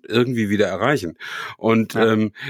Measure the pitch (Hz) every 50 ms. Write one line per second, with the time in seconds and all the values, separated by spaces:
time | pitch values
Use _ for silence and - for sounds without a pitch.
0 | - - 107 120 123 131 123 113 107 98 104 98 104 90 95 90 107 135 151 117
1 | 92 80 - - - - - - - - - - - 113 113 113 110 - - 110
2 | 113 113 110 110 110 104 - - 135